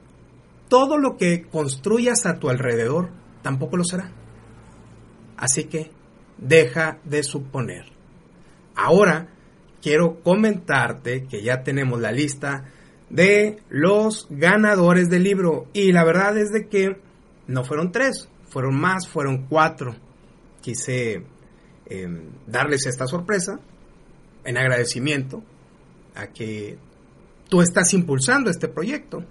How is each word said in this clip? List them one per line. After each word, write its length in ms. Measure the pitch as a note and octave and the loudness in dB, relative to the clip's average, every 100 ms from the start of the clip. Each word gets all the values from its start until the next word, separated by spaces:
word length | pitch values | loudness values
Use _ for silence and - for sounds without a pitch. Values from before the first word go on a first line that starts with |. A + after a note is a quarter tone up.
| - - - - _ - - | -20 -20 -20 -20 _ -20 2
todo 300 | B3 C4+ D4+ | 4 4 2
lo 180 | C4+ - | 0 0
que 280 | F3+ E3+ | 0 0
construyas 840 | - D#3+ C#3 C3 G3+ A#3 A#3+ A#3 F#3 | -4 -6 -6 -4 -2 0 2 0 -2
a 120 | - | -2
tu 120 | D3 | -2
alrededor 600 | B2+ B2+ A#2 A#2 D#3 F3+ - - - | -2 0 0 0 -2 -4 -10 -20 -12
tampoco 380 | C#3 C3+ C#3+ F3+ | -6 -6 -4 -2
lo 60 | |
será. 280 | E3+ F3+ - - - - - - - - - - - - - - | -2 -6 -10 -16 -20 -20 -20 -20 -20 -20 -20 -20 -20 -20 -20 -6
Así 260 | B2 - | -4 -2
que 260 | C#3+ D#3+ D#3+ - - - - - | -4 -8 -10 -16 -20 -20 -20 -10
deja 600 | C3 D#3+ C3+ D#3+ D#3+ D#3 | 4 6 6 2 -2 -4
de 180 | D3 D3 | -4 -4
suponer. 640 | C#3+ D3 C3+ C3+ G#2+ F2+ - - - - - - - - - - | -2 -6 -8 -8 -8 -10 -16 -20 -20 -20 -20 -20 -20 -20 -12 -2
Ahora 580 | C3 F3 G3 D#3 F3 - - _ _ - | 4 6 6 2 -4 -18 -20 _ _ -10
quiero 400 | C#3 D3+ E3+ - | 0 2 2 0
comentarte 1040 | E3+ F#3 A3 G#3 - C#3 A#2 A2+ A#2+ B2+ | 0 2 2 0 -2 0 0 -4 -6 -6
que 180 | C3 G#2 | -6 -6
ya 200 | A2 B2+ | -2 -2
tenemos 400 | - C#3 C3 A#2+ | -2 -2 -2 -2
la 100 | A2 | -2
lista 540 | A#2+ D3 - C#3+ C#3 C3+ - - _ - | -2 -2 -4 -8 -8 -10 -20 -20 _ -6
de 540 | B2 F#3+ G#3 G#3 G#3+ - | 2 4 4 2 -2 -8
los 560 | C3 E3 G#3 G#3+ G#3+ - | 0 4 4 2 -2 -10
ganadores 800 | C#3+ E3+ G#3 G#3+ G3+ F3 F3+ F3 | 0 2 4 4 4 6 4 4
del 140 | F3+ | 2
libro. 460 | F#3+ F#3+ F3+ C#3 - | 2 2 0 -2 -4
Y 200 | G#3 F#3+ | 0 4
la 120 | F3+ | 6
verdad 320 | E3 F3 G3+ G#3+ | 6 4 2 0
es 140 | G#3 | 0
de 180 | G#3+ G#3+ | -2 -2
que 320 | G3+ F#3+ F#3+ - _ _ _ - | 0 0 -4 -12 _ _ _ -8
no 180 | B2+ | -6
fueron 260 | C3 D3+ F3+ | -4 -4 -2
tres, 380 | A#3 C4+ - - - - | 0 -2 -2 -10 -20 -12
fueron 280 | C3+ C3 C3+ | -6 -2 0
más, 300 | F3 F#3+ - | 0 -2 -4
fueron 380 | D#3+ C#3 C3 C3 | -4 -2 -4 -2
cuatro. 500 | D#3 D#3+ - B2+ A2 - _ - _ _ - | 2 2 0 -10 -12 -18 _ -20 _ _ -16
Quise, 640 | - A2+ - B2+ A#2 F#2+ - - - - - - - | -10 -8 -4 -4 -2 -6 -10 -20 -20 -20 -20 -20 -14
em, 440 | F#2+ F#2 E2 D#2+ - - | -10 -10 -10 -14 -20 -6
darles 380 | A#2+ C#3+ C#3 | -2 0 -2
esta 220 | C#3+ - C3 | -4 -6 -6
sorpresa 520 | F3 F3 G3+ F3+ A3+ - - - - - - - - | -6 -2 -4 -4 -10 -14 -20 -20 -20 -20 -20 -20 -14
en 140 | - B2 | -6 -2
agradecimiento 840 | C3 B2 A#2 B2 C#3 C#3+ C3 - - _ _ _ _ - - | 0 0 0 -2 -2 -2 -4 -10 -16 _ _ _ _ -20 -20
a 120 | - - | -16 -14
que 520 | - A2 G#2+ G2+ F2 - _ - - - - - | -10 -10 -8 -10 -14 -20 _ -20 -20 -20 -20 0
tú 140 | F#3 | 2
estás 320 | F3 G3 F3 | 4 2 2
impulsando 560 | F#3+ E3+ C3+ C3 C#4 A3+ | 2 2 0 2 2 0
este 180 | - D#3+ | -2 -6
proyecto, 560 | - G3 D4 - - F3 | -6 -6 -6 -10 -14 -14